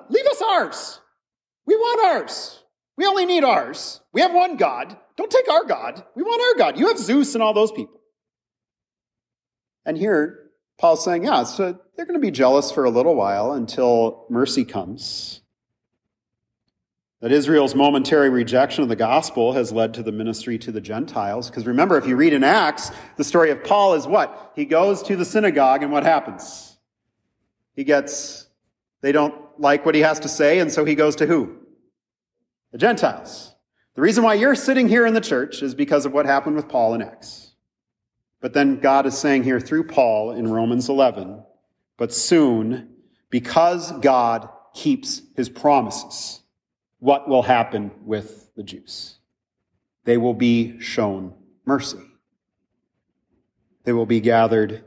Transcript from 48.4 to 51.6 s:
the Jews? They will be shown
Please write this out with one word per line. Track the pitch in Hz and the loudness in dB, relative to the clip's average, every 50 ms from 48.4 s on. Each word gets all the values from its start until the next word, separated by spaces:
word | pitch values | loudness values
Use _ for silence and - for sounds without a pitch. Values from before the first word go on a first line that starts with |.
| _ _ _ | _ _ _
the | 113 104 | -18 -18
Jews? | 95 - - - - - - - - - _ _ _ _ _ _ _ _ _ _ _ _ _ _ _ _ _ - | -16 -18 -20 -20 -18 -18 -16 -16 -18 -20 _ _ _ _ _ _ _ _ _ _ _ _ _ _ _ _ _ -2
They | - 120 120 | 0 2 2
will | 117 123 117 | 2 0 0
be | 104 123 120 117 117 117 117 - - | 0 2 2 2 2 0 -2 -6 -12
shown | - - - - 113 104 98 95 92 92 92 _ _ _ _ _ | -14 -10 -6 -4 -4 -4 -4 -6 -10 -12 -16 _ _ _ _ _